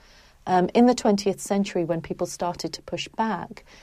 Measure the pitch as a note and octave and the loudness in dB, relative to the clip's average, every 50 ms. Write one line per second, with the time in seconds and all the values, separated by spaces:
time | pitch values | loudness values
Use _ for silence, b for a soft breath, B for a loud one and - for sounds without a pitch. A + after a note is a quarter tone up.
0 | b b b b b b b b b - F#3 F3+ F3+ F3+ - A3+ A#3+ B3 B3 B3 | b b b b b b b b b 2 2 4 2 4 6 6 6 6 6 4
1 | - A#3+ G3+ G3 - G3 F#3 - - - G#3 G3+ G3 G3 - F#3 E3+ D#3+ E3+ E3 | 2 2 2 2 2 -2 -2 -2 -4 -2 0 0 0 0 -2 -2 -2 -2 -2 -4
2 | D#3+ - F3+ - F3+ F3 - - F#3+ F3 F3 - - D#3+ - - - - - E3+ | -4 -6 -6 -6 -6 -8 -6 -6 -4 -4 -4 -4 -8 -10 -10 -10 -12 -10 -8 -8
3 | - - - - A3+ A3+ G3+ E3+ - - - - - b b b | -8 -10 -4 -4 -2 -2 -2 -6 -8 -10 -14 -18 -20 b b b